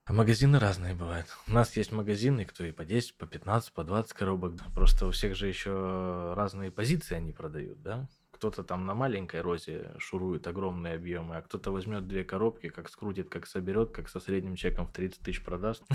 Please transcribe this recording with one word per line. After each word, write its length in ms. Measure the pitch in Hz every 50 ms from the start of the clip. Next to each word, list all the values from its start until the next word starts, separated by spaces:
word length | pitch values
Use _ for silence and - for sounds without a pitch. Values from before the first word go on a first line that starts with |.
| -
А 60 | -
магазины 460 | - 110 110 110 117 - 139 139 143 135
разные 360 | 110 101 95 90 90 90 92
бывают. 320 | 87 87 85 87 85 82 - - - - -
У 40 |
нас 240 | 107 117 113 - -
есть 160 | 110 101 -
магазины, 520 | 110 107 101 104 104 101 113 135 139 117 95
кто 200 | - - - 87
и 80 | 82
по 120 | 78 - 80
десять, 320 | 78 104 120 120 - -
по 100 | - -
пятнадцать, 460 | 80 - 78 - - 107 117 - -
по 100 | - - 80
двадцать 280 | 80 95 110 113 - -
коробок. 380 | - 101 95 95 90 90 87 82 85 - - -
Просто 320 | 95 95 95 - - 98
у 40 | 92
всех 240 | 90 - - 101 95
же 120 | 95 101 98
еще 840 | 92 - - 101 98 95 95 92 92 92 92 92 90 87 87 87 87
разные 340 | 101 104 98 - 98 98 95
позиции 460 | - - 107 127 180 165 - - 90
они 160 | 82 82 80
продают, 500 | - - - - 156 151 - - - -
да? 260 | - 95 107 123 135 131 _ _ _ _
Кто-то 300 | - - - 107 - -
там 240 | 90 - 92 90 92
на 80 | 92 101
маленькой 460 | 117 131 135 110 98 92 82 - 82
розе 480 | 85 90 85 82 - - 78 76 80 82 - -
шурует 480 | - - - 92 92 92 87 76 -
огромные 480 | 87 87 98 95 95 90 87 85 85 82
объемы, 420 | 82 87 87 87 85 85 82 85
а 60 | 82
кто-то 300 | - - - 95 - 101
возьмет 340 | 98 95 95 107 107 101 92
две 160 | 92 95 95 90
коробки, 440 | - 95 95 110 113 113 - - 80
как 200 | - - 82 -
скрутит, 400 | - - 107 104 92 92 87 -
как 180 | - 90 - -
соберет, 420 | - 98 90 95 95 110 113 113
как 180 | - - 80 -
со 120 | - 92
средним 340 | - - 95 95 90 95 92
чеком 320 | 90 - 90 - - 87
в 60 | -
тридцать 300 | - - 92 92 - - -
тысяч 180 | 95 90 - -
продаст. 380 | - 90 87 95 110 113 - - -